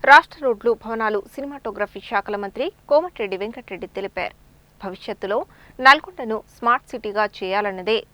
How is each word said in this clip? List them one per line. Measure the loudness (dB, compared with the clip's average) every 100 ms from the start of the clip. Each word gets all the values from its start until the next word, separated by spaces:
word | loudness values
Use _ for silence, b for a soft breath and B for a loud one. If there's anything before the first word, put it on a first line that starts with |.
రాష్ట్ర | 10 8 8 -4
రోడ్లు, | -2 0 0 -2
భవనాలు, | -2 -4 -2 -2 -6
సినిమాటోగ్రఫీ | -10 -10 -10 -10 -6 -6 -6
శాఖల | -4 -4 -2 -6
మంత్రి | -6 -6 -6 -6 2
కోమటిరెడ్డి | 2 2 -6 -6 -4
వెంకటరెడ్డి | -6 -10 -14 -12 -10
తెలిపారు. | -8 -8 -6 -8 -10 -20 -20 _ _
భవిష్యత్తులో | -12 -12 -12 -8 -2 -2 -4 b b 4
నల్గొండను | 6 6 4 -12 -6 -6 -8 -4
స్మార్ట్ | 0 0 0
సిటీగా | -10 -6 -4 -4 -4
చేయాలన్నదే | -4 -2 -2 -4 -2 -2 -4